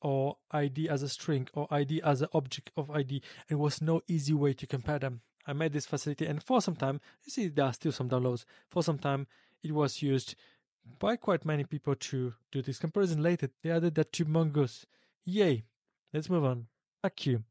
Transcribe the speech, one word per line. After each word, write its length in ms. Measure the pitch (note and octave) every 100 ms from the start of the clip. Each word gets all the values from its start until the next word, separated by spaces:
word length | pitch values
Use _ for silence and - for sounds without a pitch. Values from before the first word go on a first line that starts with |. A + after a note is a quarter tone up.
or 340 | D3 C3+ C3+ - _
I 180 | D3+ C#3+
D 200 | C3+ D#3+
as 120 | C#3+
a 60 | C#3
string 400 | - - C#3+ B2+
or 140 | - D3
I 140 | D3
D 180 | C#3 D#3
as 180 | D#3 C3+
an 80 | D3+
object 360 | D#3+ C3 - - -
of 140 | C#3+
I 120 | D3
D, 200 | C3+ C#3 - - -
and 100 | D3
was 220 | D3 -
no 220 | D#3 E3 -
easy 260 | E3 C#3+
way 180 | D#3 C#3+
to 140 | C3 -
compare 320 | C3+ A#2 D3
them. 240 | C3+ A#2+ - _ -
I 80 |
made 180 | C#3+ D#3+
this 140 | D3 -
facility, 400 | C#3+ D3+ C#3+ D#3
and 160 | D3+
for 180 | - B3+
some 160 | F#3+ D#3
time, 240 | C3+ C#3+ - _
you 60 | -
see 180 | - F#3+
there 160 | C#3+ C3+
are 60 |
still 200 | A2+ D#3+
some 180 | - B2
downloads. 340 | C3 B2+ B2 - - _
For 140 | F3
some 160 | E3 C#3+
time, 280 | C#3+ C#3 C#3 _ _ _
it 100 | D3+
was 300 | D3+ C#3 -
used 320 | C#3+ C3 - - - _ _ _ A#2 -
by 180 | G3+ A#3
quite 280 | - E3+
many 200 | E3 D3+
people 300 | C#3 D3 -
to 380 | C3+ - C3 B2+ A2+ _
do 120 | C#3
this 160 | C3 B2
comparison. 440 | D#3+ G3+ F#3+ D#3
Later, 280 | E3 F3 C3+ -
they 80 | D#3+
added 240 | E3 E3+ D#3
that 160 | D#3
to 120 | -
Mongoose. 640 | D#3 D#3+ D#3+ D3 C3 - - _ _ _
Yay! 400 | F3 G3+ F#3 A#2 - _ _ _ _
Let's 160 | D3+ D#3
move 140 | F3
on. 240 | C3+ B2 A#2 _ _ _
Taku. 380 | F#3+ - C#3+ A#2+ A2